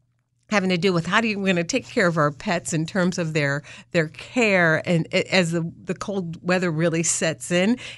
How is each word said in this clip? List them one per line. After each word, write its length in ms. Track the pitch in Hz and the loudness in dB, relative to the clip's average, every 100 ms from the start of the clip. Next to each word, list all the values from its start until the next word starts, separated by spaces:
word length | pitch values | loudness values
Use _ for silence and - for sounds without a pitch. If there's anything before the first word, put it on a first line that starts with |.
| _ _ _ _ - | _ _ _ _ -2
having 200 | 208 190 | 0 2
to 80 | 180 | 2
do 160 | 190 | 2
with 120 | 175 170 | 2 2
how 140 | 208 | 0
do 80 | 226 | 0
you, 100 | 202 | 0
we're 100 | 190 | 0
gonna 140 | 175 | 0
take 240 | 170 254 - | 0 -4 -2
care 220 | 247 175 | 0 2
of 80 | 165 | 2
our 160 | 147 | 0
pets 400 | 147 - 175 - | 0 -4 -4 -2
in 140 | 160 160 | -4 -2
terms 320 | 196 180 185 | 0 0 0
of 160 | 160 | -2
their, 280 | 156 143 143 - - - | 0 -2 -4 -8 -20 -2
their 160 | 170 156 | -2 -2
care 760 | - - 254 220 185 170 156 - | -6 -6 0 4 4 4 2 2
and 180 | 170 - | 0 2
a-, 280 | 185 - 190 | -2 2 0
as 160 | 165 | 2
the, 180 | 170 165 - | -2 -4 -10
the 100 | 190 | -10
cold 480 | 180 - 196 170 160 | -8 -6 -6 -6 -8
weather 300 | 175 180 180 | -2 0 0
really 320 | 156 170 165 | 0 0 0
sets 480 | 165 - 170 151 - | -2 -2 -2 -4 -2
in. 260 | 180 196 254 - | 0 2 0 -6